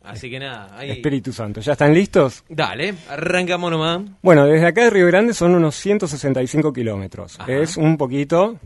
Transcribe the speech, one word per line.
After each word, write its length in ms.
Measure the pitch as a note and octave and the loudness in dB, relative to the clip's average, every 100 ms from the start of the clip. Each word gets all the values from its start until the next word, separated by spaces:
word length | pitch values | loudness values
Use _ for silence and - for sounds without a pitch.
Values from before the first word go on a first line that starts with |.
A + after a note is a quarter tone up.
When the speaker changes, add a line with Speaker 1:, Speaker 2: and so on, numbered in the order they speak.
Speaker 1:
Así 260 | - A2 B2 | -18 -16 -12
que 100 | B2+ | -12
nada, 300 | C3+ A#2+ G2 G#2 | -12 -14 -18 -16
hay 140 | C#3 | -12
Speaker 2:
Espíritu 420 | B2 D3+ C3+ C3 | -8 -4 -4 -6
Santo. 260 | A#2 G#2+ G#2 | -10 -10 -8
¿Ya 140 | A2+ | -4
están 200 | C#3 D3 | 2 4
listos? 500 | D#3+ G3+ F#3+ C3+ - - | 4 2 2 0 -2 -14
Speaker 1:
Dale, 480 | D#3 C3+ G#2+ F3+ F#3 - | -6 -6 -4 -8 -8 -12
arrancamos 600 | C#3+ D#3+ F3+ F3+ F3 F3 | -8 -4 -2 -2 -2 -2
nomás. 320 | D#3+ D#3+ E3+ G3+ - | -2 -2 -4 -8 -2
Speaker 2:
Bueno, 240 | F#3 D#3 C#3+ | 4 6 6
desde 180 | D#3 E3+ | 4 4
acá 200 | E3+ A#3 | 4 4
de 40 | |
Río 180 | G3+ F3 | 6 4
Grande 260 | F3+ A#3 | 4 2
son 200 | A3 F3 F3+ | 2 2 4
unos 200 | D#3+ - | 2 0
ciento 320 | G3 G#3 F#3+ | -2 -2 -2
sesenta 340 | C#3+ C#3+ C3 | -4 -2 -2
y 60 | B2+ | -2
cinco 240 | D3 D#3 | 0 -2
kilómetros. 680 | B2+ A2+ G2+ F#2+ - F#2 - | -2 -4 -4 -8 -12 -16 -14
Speaker 1:
Ajá. 100 | G2 | -6
Speaker 2:
Es 240 | C3+ D#3 E3+ | -2 -2 0
un 200 | D#3 D#3 | 0 2
poquito, 600 | C3+ C3+ C#3+ E3+ G3+ A3+ | -2 -4 -2 0 0 -2